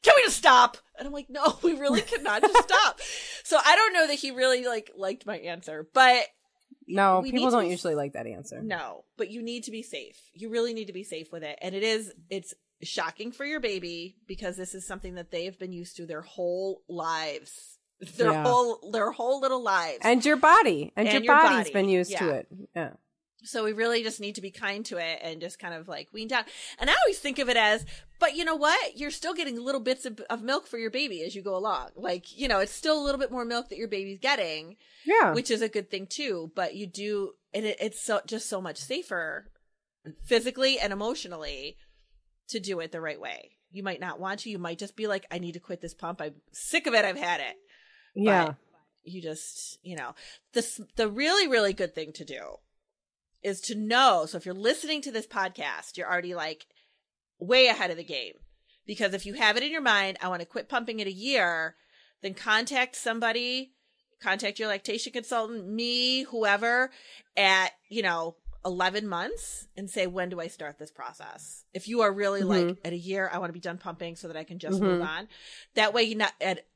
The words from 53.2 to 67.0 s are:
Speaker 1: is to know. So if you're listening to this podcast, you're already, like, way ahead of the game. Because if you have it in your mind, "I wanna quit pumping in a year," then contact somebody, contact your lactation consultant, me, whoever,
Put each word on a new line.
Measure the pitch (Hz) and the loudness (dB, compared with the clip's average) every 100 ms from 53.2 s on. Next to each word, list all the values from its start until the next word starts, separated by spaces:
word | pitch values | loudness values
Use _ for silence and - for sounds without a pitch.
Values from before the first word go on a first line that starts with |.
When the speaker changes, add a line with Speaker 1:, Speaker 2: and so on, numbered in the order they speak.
| _ _ | _ _
Speaker 1:
is | 202 190 | -6 -6
to | - | -6
know. | 214 214 240 269 180 160 | -6 0 6 8 6 2
So | 180 | -6
if | |
you're | 185 | -8
listening | 185 220 - 302 302 | -2 0 0 -2 -4
to | 277 | -4
this | 220 220 | -8 -6
podcast, | - 190 185 147 80 - - | -4 -4 -4 -8 -8 -12 -10
you're | - | -4
already, | 175 175 | -2 -4
like, | 175 156 156 - _ _ _ _ _ _ _ | -6 -6 -8 -16 _ _ _ _ _ _ _
way | 180 247 254 | 2 6 6
ahead | 220 185 | 4 -2
of | 165 | -4
the | |
game. | 151 143 104 - - _ _ _ - | -8 -8 -8 -14 -20 _ _ _ -12
Because | 208 202 | -4 -4
if | 190 | -4
you | 196 | -8
have | 208 220 220 | 2 2 2
it | |
in | 285 | 0
your | 320 | -2
mind, | 262 208 190 185 | 2 2 0 -4
"I | 185 | -6
wanna | 180 | -6
quit | 170 226 - | -6 -10 -4
pumping | 277 233 220 | -4 -4 -6
in | 196 | -6
a | |
year," | 190 240 269 175 165 160 _ _ _ _ _ | -6 -2 2 2 0 -4 _ _ _ _ _
then | 196 | -10
contact | 190 233 214 247 269 254 - | -8 0 0 2 0 -2 -2
somebody, | 240 226 226 240 240 254 262 _ _ _ _ _ | -4 -2 0 -2 -2 -4 -8 _ _ _ _ _
contact | 214 190 208 208 | -4 -2 -2 -4
your | 220 | -4
lactation | 196 - 214 247 | -4 -4 -6 -6
consultant, | 247 226 240 220 233 185 | -8 -4 -4 -4 -8 -6
me, | 220 240 240 247 262 | -4 -2 0 0 0
whoever, | 262 233 214 202 233 240 262 - | -2 0 2 2 2 2 0 -6